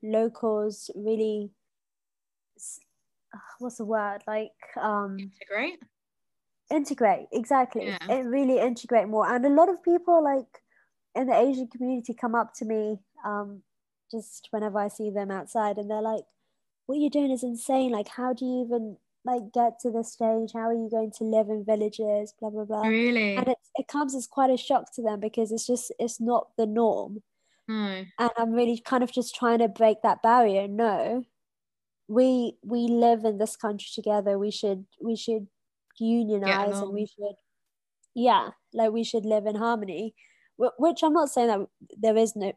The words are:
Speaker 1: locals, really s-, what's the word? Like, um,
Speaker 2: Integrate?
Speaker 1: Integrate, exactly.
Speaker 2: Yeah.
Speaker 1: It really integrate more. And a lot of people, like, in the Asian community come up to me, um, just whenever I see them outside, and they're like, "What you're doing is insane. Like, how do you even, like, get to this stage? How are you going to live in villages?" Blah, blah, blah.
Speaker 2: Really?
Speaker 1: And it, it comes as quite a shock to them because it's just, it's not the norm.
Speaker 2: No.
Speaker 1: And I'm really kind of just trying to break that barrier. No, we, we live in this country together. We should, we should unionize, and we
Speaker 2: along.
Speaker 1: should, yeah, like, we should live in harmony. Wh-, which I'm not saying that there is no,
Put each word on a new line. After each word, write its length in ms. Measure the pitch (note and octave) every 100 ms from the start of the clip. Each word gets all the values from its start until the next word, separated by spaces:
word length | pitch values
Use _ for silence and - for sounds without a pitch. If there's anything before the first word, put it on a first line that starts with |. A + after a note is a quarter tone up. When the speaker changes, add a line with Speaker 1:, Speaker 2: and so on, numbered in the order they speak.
Speaker 1:
locals, 880 | G#3+ A3 A3+ A3+ A3+ G#3+ G#3+ G3+ - -
really 560 | G#3 A3 A3 G#3+ G3+ - _ _ _ _ _ _ _ _ _ _
s-, 220 | - - _ _ _ _ _ G3+ - -
what's 180 | B3 A#3
the 80 | G#3+
word? 340 | A3 G3+ G3+ -
Like, 240 | G#3+ A3 - - B3
um, 360 | G#3+ G#3 G3+ G3
Speaker 2:
Integrate? 600 | G3 - - G#3 D4+ E4+ - _ _ _ _ _ _ _ _
Speaker 1:
Integrate, 560 | D4+ C#4+ C#4 A3 - -
exactly. 560 | B3+ A#3 C4+ B3+ A#3 -
Speaker 2:
Yeah. 100 | F#3 F3
Speaker 1:
It 160 | C4 B3
really 340 | C4+ C4 B3+
integrate 480 | A#3+ A#3 - A#3 G3
more. 200 | G#3+ F#3
And 180 | B3 C#4
a 40 |
lot 200 | C#4+ F4+
of 140 | F4
people, 400 | - E4+ F4 E4+
like, 380 | D4 C4+ A#3 - _ _ _ _ _ -
in 120 | B3+
the 80 | A3+
Asian 320 | B3+ C4 B3
community 460 | A#3+ B3 B3+ A#3
come 220 | A#3 A#3+ A#3
up 180 | A3+ -
to 100 | A3
me, 340 | A3 G#3+ G#3 - - G3+
um, 380 | G#3 G3+ G3+ _ _ _ _ _
just 360 | A3+ G3+ - -
whenever 260 | G#3+ G#3+ G3+
I 80 | G3+
see 220 | - G#3+
them 220 | G3+ G3
outside, 460 | F#3+ G3 A#3 G#3 G3+
and 120 | G#3
they're 120 | G#3+
like, 240 | A3 G#3+ - _ _ _ _ _ -
"What 140 | C#4+
you're 100 | D4
doing 220 | D4 C#4
is 120 | B3+
insane. 480 | B3 A#3 - C4 B3+
Like, 160 | A3 G#3
how 240 | - B3+
do 120 | B3 B3+
you 200 | B3+ A#3+
even, 320 | A#3+ A3 F#3+ _ _ B3
like, 260 | B3 G#3
get 280 | A#3+ A#3 A#3
to 100 | B3
this 220 | A3+ A3+
stage? 380 | - A3+ A3+ A3
How 140 | A3+ A3+
are 40 |
you 160 | A#3 A3
going 200 | A3+ A3 -
to 60 |
live 260 | A3 A3 G#3
in 160 | G#3+ G3+
villages?" 680 | G#3+ G#3+ G#3 G#3+ G#3 G#3+ -
Blah, 120 | A3
blah, 140 | G#3+ G#3
blah. 180 | G#3+ A3
Speaker 2:
Really? 480 | A3 A#3+ A#3+ G#3 G3
Speaker 1:
And 120 | A3
it, 100 | B3+ _ -
it 120 | -
comes 260 | D4 C#4+ C4
as 120 | A#3
quite 240 | - C4
a 60 | B3+
shock 360 | - C4+ - -
to 60 |
them 180 | A3+ G#3
because 320 | A3 A3+ A3
it's 140 | A3+ -
just, 260 | A#3+ - -
it's 200 | A#3+ -
not 340 | A#3 A#3+ - -
the 120 | A3
norm. 560 | G#3+ A3+ - - G#3 - _ _ _ -
Speaker 2:
No. 380 | A3 G3+ F#3+ F#3 -
Speaker 1:
And 120 | A#3+ A#3
I'm 140 | A3+
really 260 | A#3 A#3+ A#3
kind 240 | - C4
of 80 | B3
just 240 | C4 A#3+ -
trying 220 | A#3+ A#3
to 80 | A3+
break 340 | A3+ A3 G#3+
that 180 | A3 -
barrier. 460 | A3+ B3 A3+ G3 G3+
No, 580 | G#3 A3+ F#3 - A#3+ A#3+ _ _ _ _ _ _ _ -
we, 500 | G#3+ C4 B3+ A#3 -
we 180 | G3 A#3+ A#3
live 380 | A#3+ A#3 A#3 A3
in 140 | G3+
this 160 | A3 -
country 320 | A3 G3+ -
together. 440 | - G#3 G#3 G3+ G3
We 120 | G#3
should, 340 | - G#3 F#3+ G3 _
we 140 | A3+ A3+
should 320 | - A3 G3+ _ _ _ _ _
unionize, 800 | A3+ A#3 G#3+ G#3 G3 G3 G3+ G3+
and 140 | G3+
we 80 | G3+
Speaker 2:
along. 60 | G#3+
Speaker 1:
should, 280 | - G3+ G3+ _ _ _ _ _ _ _ A#3+
yeah, 340 | A#3+ G3+ A#2+ - _
like, 180 | A3+ A3
we 120 | A3+
should 220 | A3+ A3+ G#3
live 200 | G#3+ G#3
in 100 | G#3
harmony. 600 | A#3 A#3 G3 E3 A3 - _ _ _ -
Wh-, 200 | A#3+ -
which 240 | D#4 -
I'm 100 | D#4+
not 160 | D#4+ C#4+
saying 180 | C4 A#3
that 180 | G3+ G3 _ - -
there 200 | A3 A3
is 180 | A3 G#3+
no, 180 | G3